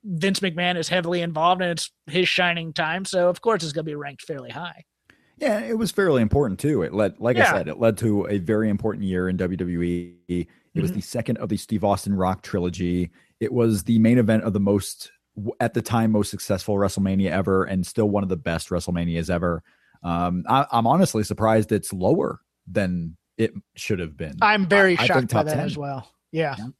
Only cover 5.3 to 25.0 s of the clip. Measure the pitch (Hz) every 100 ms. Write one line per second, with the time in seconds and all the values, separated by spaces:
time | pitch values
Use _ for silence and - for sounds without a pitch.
5.3 | _ 285 208 226 226 214 - 190 131 110
6.3 | 143 135 95 143 135 76 92 101 - 117
7.3 | 127 233 135 78 - 113 107 117 101 90
8.3 | 104 87 107 110 101 110 101 98 92 92
9.3 | 92 92 90 90 87 87 87 87 87 -
10.3 | 87 85 _ _ 165 87 98 - 120 113
11.3 | 120 113 104 - 107 101 95 - 101 92
12.3 | 92 - 98 90 87 87 90 87 _ _
13.3 | _ 110 120 113 104 - 113 110 123 107
14.3 | 110 113 101 98 101 - - - _ _
15.3 | - 104 - 117 117 - 120 113 107 101
16.3 | 101 - 95 - 101 101 - 98 95 95
17.3 | 87 95 95 90 95 85 - 107 101 98
18.3 | 90 85 82 - 90 87 87 85 82 82
19.3 | 87 87 82 _ _ _ _ 87 85 87
20.3 | 90 - 131 143 120 113 160 185 113 104
21.3 | 104 110 110 107 107 - 95 92 160 -
22.3 | - _ _ - 95 95 90 82 82 _
23.3 | - 110 98 _ - - 101 82 71 80
24.3 | - 214 214 185 202 190 170